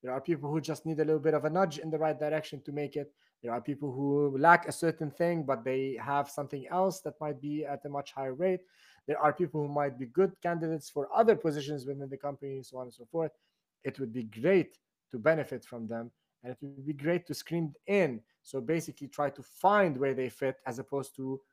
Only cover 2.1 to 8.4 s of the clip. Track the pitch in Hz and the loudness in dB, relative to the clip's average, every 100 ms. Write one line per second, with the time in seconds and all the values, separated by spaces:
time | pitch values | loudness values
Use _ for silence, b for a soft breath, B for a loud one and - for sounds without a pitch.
2.1 | 151 151 156 - 139 147 143 143 147 143 | 0 -2 -2 -4 -10 -8 -6 -4 -6 -8
3.1 | _ _ _ 117 117 147 139 143 131 143 | _ _ _ -6 -4 -4 -4 -4 -2 2
4.1 | 143 143 135 165 170 - - 165 160 151 | 4 2 6 8 8 6 -2 -2 0 -6
5.1 | - 170 170 135 123 127 131 135 117 143 | 0 0 2 0 -2 0 0 -2 -4 -2
6.1 | 143 143 - 143 139 127 180 190 185 151 | 0 -2 -6 -8 -8 -4 2 2 0 -8
7.1 | - 151 131 147 151 143 139 143 143 139 | -6 -6 -6 -4 -4 -4 -6 -6 -8 -6
8.1 | 135 135 127 | -6 -6 0